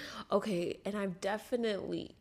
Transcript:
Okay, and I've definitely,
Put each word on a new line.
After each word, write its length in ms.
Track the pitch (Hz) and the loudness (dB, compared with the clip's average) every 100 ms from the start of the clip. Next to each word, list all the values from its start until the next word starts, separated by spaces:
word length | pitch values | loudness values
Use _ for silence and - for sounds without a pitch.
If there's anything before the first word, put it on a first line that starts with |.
| - - - | -10 -10 2
Okay, 500 | 202 220 180 175 - | 4 4 2 0 -2
and 140 | 190 208 | -4 -2
I've 240 | 196 175 | -2 -2
definitely, 920 | 196 208 - 247 226 196 - 175 - - | 0 -2 0 0 2 0 0 -4 -4 -12